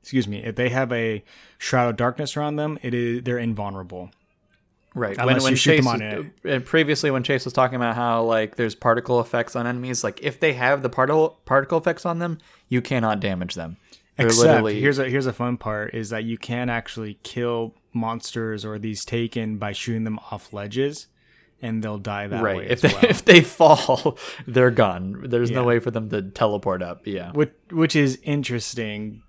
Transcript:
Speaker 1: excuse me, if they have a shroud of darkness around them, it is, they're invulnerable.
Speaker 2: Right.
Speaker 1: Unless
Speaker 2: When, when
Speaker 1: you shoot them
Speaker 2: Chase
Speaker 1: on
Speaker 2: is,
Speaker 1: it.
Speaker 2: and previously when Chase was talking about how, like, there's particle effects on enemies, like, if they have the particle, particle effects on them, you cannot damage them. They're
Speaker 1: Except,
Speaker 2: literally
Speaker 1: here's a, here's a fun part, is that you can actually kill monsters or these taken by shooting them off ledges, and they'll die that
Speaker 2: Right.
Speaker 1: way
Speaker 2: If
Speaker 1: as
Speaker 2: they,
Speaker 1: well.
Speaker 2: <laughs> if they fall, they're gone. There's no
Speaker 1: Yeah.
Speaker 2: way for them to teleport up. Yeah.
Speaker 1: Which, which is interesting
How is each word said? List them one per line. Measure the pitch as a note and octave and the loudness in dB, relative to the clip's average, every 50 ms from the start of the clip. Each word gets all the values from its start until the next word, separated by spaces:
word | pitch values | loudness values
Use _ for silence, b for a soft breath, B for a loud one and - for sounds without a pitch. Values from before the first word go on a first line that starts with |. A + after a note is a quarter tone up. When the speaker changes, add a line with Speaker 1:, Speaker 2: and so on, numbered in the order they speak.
Speaker 1:
excuse | _ - C3+ C3 G#2+ | _ -2 0 0 0
me, | G2+ G#2 G#2 | 0 -6 -8
if | A2+ A2+ G2+ | -8 -8 -4
they | - B2 B2+ | -2 -2 0
have | A#2+ C3 C3+ A#2+ | 0 -2 -2 -2
a | B2 A#2 A2+ A2+ A2 G#2 b b b b b b b b | -2 -2 -2 -2 -4 -6 b b b b b b b b
shroud | - - - B2+ B2 A#2+ | -6 0 2 2 2 2
of | A2 | 0
darkness | G2+ A#2+ B2+ B2 - D3+ C3+ - D3 | 0 0 0 0 -2 -8 -6 -4 -4
around | D3 D3 D3+ | -4 -4 -2
them, | D3+ D3+ D3+ D#3 C#3 | -4 -4 -4 -6 -6
it | - B2 A#2+ | -6 -4 -4
is, | A#2+ A#2+ A#2+ A#2 B2 | -2 -2 -2 -4 -4
they're | B2 B2 B2 A#2+ | -4 -4 -4 -2
invulnerable. | A#2 A#2 A2 G#2 G2+ G2+ G2 F#2+ F#2 F2 F#2 F2+ F2+ - _ _ _ _ _ _ _ _ _ _ _ _ _ _ _ _ _ | -2 -4 -4 -4 -6 -8 -8 -10 -12 -12 -12 -12 -14 -14 _ _ _ _ _ _ _ _ _ _ _ _ _ _ _ _ _
Speaker 2:
Right. | - A#2 G2+ G2 B2 | -4 -4 -4 -2 0
Speaker 1:
Unless | A#2+ B2 C3 | 2 2 2
Speaker 2:
When, | B2+ C3 | 4 4
when | C3 | 2
Speaker 1:
you | C3 | 2
shoot | B2+ - D3 D#3+ | 2 4 4 4
them | D3+ C3 | 4 4
Speaker 2:
Chase | B2+ A#2 | 2 0
Speaker 1:
on | A2 | -2
Speaker 2:
is, | G#2+ G#2+ G#2 F#2 D2 D#3 _ _ _ | -4 -6 -6 -8 -8 -10 _ _ _
Speaker 1:
it. | - | -2
Speaker 2:
and | C#3+ B2+ A#2+ | -2 -2 -2
previously | - - E3 D#3 C#3+ D3+ - - D3 | 0 2 2 2 2 0 0 0 0
when | C3+ C3 | 0 0
Chase | A#2+ - C#3+ B2+ - | 0 0 -2 -2 -2
was | B2+ - | -2 2
talking | C#3+ C3 B2+ C3 | 2 2 2 2
about | B2 A#2+ A#2 A2+ | -2 -2 -2 -2
how, | A#2+ A#2+ A#2+ A#2 A#2 A2+ | -2 -2 0 0 0 2
like, | A#2 A2+ A2 A2 G#2 - | 2 2 0 0 -2 -2
there's | - A#2+ A2 G#2 | -4 -4 -4 -4
particle | _ - A#2+ A2+ A#2+ B2 B2 B2 A#2+ | _ 2 2 2 2 2 0 0 0
effects | A2+ - - A#2+ A#2 - - | 2 0 -2 -2 -2 -2 -4
on | B2+ A#2 | -4 -4
enemies, | A#2+ B2 B2 B2 B2+ B2 - | -4 -4 -6 -6 -6 -6 -4
like, | - G#2+ G2 - | -4 -4 -6 -4
if | - C#3+ B2+ - | -6 -6 -4 0
they | - D#3 C3+ | 0 0 0
have | B2 B2 B2+ C#3+ C#3 | 2 2 2 2 2
the | C3 B2 | 0 -4
particle, | - - C3 C3+ D3+ D#3 D#3 D#3+ - _ _ | 0 0 0 2 4 2 2 2 -2 _ _
particle | - C3+ C#3 C3+ - E3+ D#3+ | 2 2 2 2 2 -2 0
effects | D#3+ F3+ E3 - - | 0 0 -4 -2 -4
on | F3+ E3+ E3 | -6 -4 -4
them, | E3+ E3+ E3 D#3 b b b b b b | -4 -6 -6 -8 b b b b b b
you | B2+ B2 | -2 -2
cannot | B2 - C3 B2 A2+ A2 G#2+ G2+ | 0 0 0 0 2 2 0 0
damage | F#2 G2+ F#2+ F2+ F2+ F2+ - | -2 -2 -2 -4 -6 -6 -8
them. | F2 E2 E2 E2 _ b b b b b b b | -8 -10 -10 -12 _ b b b b b b b
They're | - C3 | 0 2
Speaker 1:
Except, | A#2 A2+ A#2 A#2+ A#2 | 4 6 6 8 8
Speaker 2:
literally | D3+ B2 A2 G#2+ G#2 G#2+ | 6 6 4 2 0 2
Speaker 1:
here's | B2+ C#3+ C#3 C3+ | 2 2 2 2
a, | C3+ B2+ | -2 -2
here's | B2 C#3 C3 | -2 -2 -2
a | C3 | -2
fun | A2+ - A#2+ B2 B2 - | -4 -2 -4 -4 -4 -4
part, | - A2 G#2+ G#2 G#2+ G#2+ - | -6 -6 -6 -4 -6 -6 -6
is | A2+ A2 G2+ | -8 -8 -6
that | A#2 A2 A2 | -6 -6 -6
you | A2+ A2+ A2 | -6 -8 -8
can | - - A#2+ A#2+ B2 B2 | -6 -6 -6 -4 -4 -4
actually | A#2 A#2 A2+ - - A#2 A2 G#2+ G2+ _ | -4 -4 -6 -8 -12 -10 -10 -10 -12 _
kill | _ - - B2+ A#2+ A#2+ A#2+ A#2 A2+ A2 _ _ _ _ | _ -10 -6 -4 -4 -2 -2 -2 -4 -6 _ _ _ _
monsters | _ A#2+ A2+ A2+ A2+ A#2 - - - A#2+ A2+ A2 A2 G#2 G#2 | _ -4 -4 -2 -4 -6 -8 -8 -6 -6 -6 -6 -6 -8 -8
or | G#2+ G#2+ G#2+ | -8 -8 -8
these | G#2 A2 G#2+ G2+ - | -6 -8 -8 -8 -8
taken | - A#2+ A#2 A#2 A2 - A#2+ A2 G#2+ G#2+ G2+ | -4 -4 -2 -4 -2 -4 -6 -4 -4 -4 -6
by | G#2+ G#2 | -6 -6
shooting | G2 - - - A#2 A2 A2 | -6 -6 -6 -4 -4 -4 -2
them | A2 G#2+ G#2+ - - | -4 -6 -8 -8 -12
off | A2 G#2 - - | -12 -12 -12 -12
ledges, | - G2+ G2+ G#2 A2 B2+ C3+ C#3+ D3+ D3+ - _ b b b b b b b b b b | -12 -10 -10 -6 -2 -2 -2 -2 -2 -8 -16 _ b b b b b b b b b b
and | - A#2 A2+ A2 G#2+ | -8 -6 -6 -4 -4
they'll | A2 G#2+ G#2 | -6 -8 -8
die | G2 G#2+ G2+ G2+ G#2 | -8 -8 -6 -6 -6
that | G2+ G2 G2 | -6 -4 -2
Speaker 2:
Right. | A2+ G#2 F#2+ | -2 -2 -2
Speaker 1:
way | F2+ G2 | -2 0
Speaker 2:
If | G2 B2 - - | -2 0 4 4
Speaker 1:
as | D3 | 2
Speaker 2:
they, | - | 6
Speaker 1:
well. | - - | 6 4
Speaker 2:
<laughs> | A#3 | 4
if | - - - | 4 4 8
they | - F3+ F3 | 10 10 10
fall, | - - - - E3 D3+ D#3 D3+ - - C3 - - D#3 - B B B B B B - | 10 8 4 6 8 8 8 8 6 0 0 2 2 -2 -4 B B B B B B 0
they're | A#2 B2+ B2+ B2+ | 4 6 6 6
gone. | A2+ A2 A2 G2 F2+ F2+ F#2 F#2+ G2+ - - B2+ | 6 4 2 2 2 -4 -6 -8 -8 -8 -6 -2
There's | A#2+ A#2+ A#2+ A#2 | 0 0 0 0
no | - C3 | 0 0
Speaker 1:
Yeah. | B2 A#2+ | 2 2
Speaker 2:
way | A#2+ A#2 | 2 2
for | - B2 | 2 -2
them | G#2+ A2+ A2 G#2 | -4 -4 -6 -4
to | G2 G#2 | -4 -4
teleport | F#2+ F#2+ - - A#2+ G#2+ G#2 G2+ - G2 F#2 F2+ | -4 -6 -2 0 0 2 2 0 -2 -2 -2 -2
up. | F2+ F2 F2 - - | -4 -8 -10 -12 -10
Yeah. | - G2 F#2 F2 F2 | -8 -8 -8 -8 -6
Speaker 1:
Which, | A2+ D3 D3+ - _ _ _ _ | 0 0 0 0 _ _ _ _
which | E3+ D#3+ E3 D#3 - | 0 0 2 2 4
is | D3+ C#3+ C3+ C3 - _ | 4 2 2 0 -2 _
interesting | - D3 D3 C3 - A#2+ A#2 - - - A#2+ A2+ G#2+ G#2 G#2 G#2+ G#2+ G#2+ A2 A2+ | -4 -2 -2 -2 -4 -4 -4 -6 -6 -8 -6 -6 -6 -6 -8 -8 -10 -12 -16 _